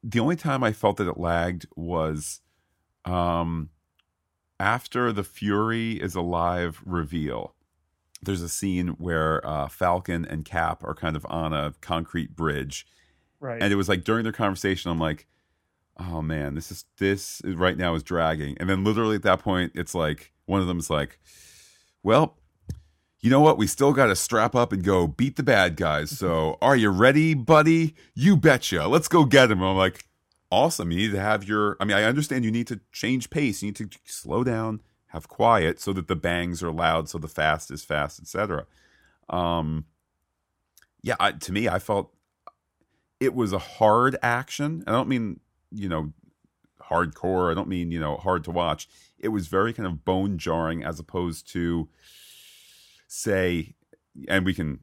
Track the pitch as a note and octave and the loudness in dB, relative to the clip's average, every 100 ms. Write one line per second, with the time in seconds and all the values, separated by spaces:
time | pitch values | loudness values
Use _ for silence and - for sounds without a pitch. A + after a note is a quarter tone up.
0 | A#2 A#2 C3 F3 D#3 C3+ A#2+ A2 G#2 G2 | -2 0 2 0 -2 0 0 2 0 0
1 | F#2 - E2+ E2+ F2 F2 - - E2+ E2+ | -2 -2 0 0 0 -4 -10 -10 -4 -2
2 | D#2 D#2 - - _ _ _ _ _ _ | -2 -4 -8 -14 _ _ _ _ _ _
3 | F2+ F2+ F2 E2+ E2 E2 D#2 _ _ _ | -4 -2 0 0 -2 -4 -8 _ _ _
4 | _ _ _ _ _ - G2 A#2+ - B2 | _ _ _ _ _ -4 -2 -2 -4 -2
5 | B2 G#2 F#2+ - G2+ G2+ A2 A2+ A2+ G#2+ | 0 -2 -6 -4 0 0 0 -2 -4 -6
6 | F#2 F2+ F2 F2 F2 F2 F2 E2 - F2 | -6 -4 -2 0 0 -2 -4 -8 -6 -4
7 | D2+ E2 D2+ A#1 - _ _ _ _ _ | -4 -4 -4 -6 -10 _ _ _ _ _
8 | _ - G2 F#2+ E2+ - G2 F2+ F2 - | _ -12 -6 -6 -6 -4 -2 -2 -2 -4
9 | F2 D#2+ D#2 D#2 - D2+ C#2+ - F2+ F2 | -2 0 0 0 -2 -6 -6 -2 0 0
10 | F2+ E2+ E2 D#2 D2+ E2+ E2 D#2+ - D#2 | -2 -6 -6 -8 -6 -2 -2 -4 -8 -6
11 | E2 D2+ - E2 D#2+ D2+ D2 - - E2 | -4 -6 -6 -6 -4 -4 -6 -8 -6 -4
12 | D#2 E2+ - - D#2+ C#2+ C#2 - - _ | -4 -6 -6 -4 -2 -2 -6 -10 -16 _
13 | _ _ _ _ C3+ A#2 G2+ G2+ G2 F#2+ | _ _ _ _ -10 -2 0 0 0 0
14 | F2 A2+ A2+ - G#2 F#2 G2 F#2 F2 E2 | 0 0 -2 -2 -2 0 -2 -2 -2 -2
15 | D#2+ D#2 _ _ _ _ _ _ _ - | -2 -4 _ _ _ _ _ _ _ -14
16 | F2+ E2 D#2 D#2 C#2+ C#2+ - F2+ - - | -10 -6 -6 -4 -6 -8 -10 -16 -14 -2
17 | G2 G2 - - - E2+ F#2 F2 F2+ E2 | 0 0 -4 -10 -8 0 0 2 -2 -2
18 | - F2 D#2+ D#2 C#2+ - F#2 F#2+ G2+ A2 | -2 0 0 0 -4 -4 -2 0 0 0
19 | A2 G#2+ G2 F#2 - F#2 F2+ - E2 F2+ | 0 0 2 2 2 -2 -2 -6 -6 -2
20 | D#2 D2+ - _ - F#2+ F2+ F2 D#2 D2+ | -2 -4 -10 _ -4 -2 0 -2 -2 -2
21 | C#2+ - _ - - - _ _ _ _ | -4 -10 _ -20 -20 -20 _ _ _ _
22 | F#2+ A#2 D#3 _ _ _ - - _ _ | 2 4 4 _ _ _ -16 -16 _ _
23 | _ _ A#2 C3+ D3+ - - - C#3 C#3 | _ _ 4 8 8 6 2 2 4 6
24 | B2 F#2 - A2 A2+ B2+ A#2 G2 F2+ F#2 | 4 4 0 2 2 2 2 0 2 4
25 | E2 C2+ C3 C3 C3 G#2+ F2+ D#2 E2+ D2+ | 2 0 -2 0 2 4 4 2 0 0
26 | D2+ C#3 F#2 D#2+ D#2 - A#2+ C3+ G#2 F#2 | -4 -4 0 0 0 2 4 4 4 6
27 | B2 C#3+ D#3+ D3 A2+ D#3 D#3 E3 D#3+ - | 6 6 4 2 4 6 6 4 2 -4
28 | _ - D#3+ F3+ D#3+ B2+ - F2 D3+ D#3+ | _ 2 6 8 6 4 2 0 4 2
29 | - F3 C#3 C3+ B2+ G2 F#2+ F#2+ F#2+ - | 4 4 6 8 8 6 2 2 2 0
30 | - _ _ _ - G2 D#3 - F2 E2+ | -16 _ _ _ -2 2 2 0 -2 0
31 | G#2+ G2+ G2+ G#2+ F#2+ G#2+ G#2 - G2+ G2+ | 0 0 0 -2 -2 -2 0 -2 0 2
32 | A2 C3+ D3 C3 A2+ A#2 A#2 A2 _ - | 2 0 -2 -2 0 -2 -4 -8 _ -8
33 | A2+ B2+ A#2 D#3+ C#3 G2 G2+ G#2 G#2+ - | -2 -2 -4 -2 -2 -2 -8 -8 -12 -14
34 | - - - F#2+ B2 A2 A2 A2 _ _ | -18 -14 -6 -2 -2 -2 -4 -8 _ _
35 | _ E2 - - A2+ A2+ E2 - - F#2+ | _ -14 -10 0 4 4 2 -2 -4 -4
36 | D#2+ E2+ F2 F2 F2 E2 E2+ D#2+ E2 E2 | -2 -2 -2 -2 -4 -6 -6 0 0 0
37 | D#2 E2+ D#2 - D2+ D#2 - D2 - D2+ | -2 -8 -8 -2 0 0 -4 -12 -6 -4
38 | D2 - - F2+ G#2 D#2+ - _ _ _ | -4 -8 -10 -6 -4 -4 -8 _ _ _
39 | _ _ - E2+ E2+ E2+ D#2 D#2 D#2 _ | _ _ -8 -4 -2 -2 -2 -6 -8 _
40 | _ _ _ _ _ _ _ _ _ _ | _ _ _ _ _ _ _ _ _ _
41 | A2+ A#2+ G2+ E2+ - G2 A2+ F#2 - G2+ | -6 0 0 -2 -4 -2 0 -2 -2 -4
42 | - _ _ _ - _ _ _ _ _ | -4 _ _ _ -20 _ _ _ _ _
43 | _ - C3 B2 G#2+ F#2 - - A2 A2 | _ -4 -2 0 0 -2 -4 2 6 6
44 | C3 B2+ A#2+ A#2+ C3+ - D3 D#3+ - A2+ | 4 2 -2 -2 -4 -6 -4 -4 -2 0
45 | - B2+ A2 - _ _ _ G#2+ G2 D#2+ | 0 -2 -2 -8 _ _ _ -8 -4 -4
46 | D2+ - _ _ _ _ _ _ - E2 | -4 -10 _ _ _ _ _ _ -2 0
47 | F2 - F2+ F#2 F2+ E2 F#2 F#2 E2+ E2 | 0 -2 -2 0 0 0 -2 -4 -4 -4
48 | D2+ D2 F#2 F#2 D#2+ E2+ E2+ D2 - _ | -4 -4 -2 -2 -2 -2 0 -2 -6 _
49 | _ _ A2 G#2+ D#2+ F#2+ A2 A#2 F#2+ D#2+ | _ _ -4 -4 -2 0 0 -2 -6 -4
50 | - F#2 G2+ F2+ F2 E2 D#2+ E2 E2 D#2 | -2 0 0 -4 -2 -2 -2 -4 -8 -10
51 | D#2 F2+ F2+ D#2+ - F2+ E2+ E2+ D#2+ _ | -8 -6 -6 -6 -8 -4 -2 -2 -6 _
52 | _ - - - - - - - _ _ | _ -20 -20 -20 -20 -20 -20 -20 _ _
53 | - - A2+ F#2+ F#2 E2+ D#2 _ _ _ | -16 -8 -2 0 0 -2 -6 _ _ _
54 | _ - C2 F#2+ F#2 F#2 D#2+ C2 | _ -14 -2 0 0 -2 -4 -8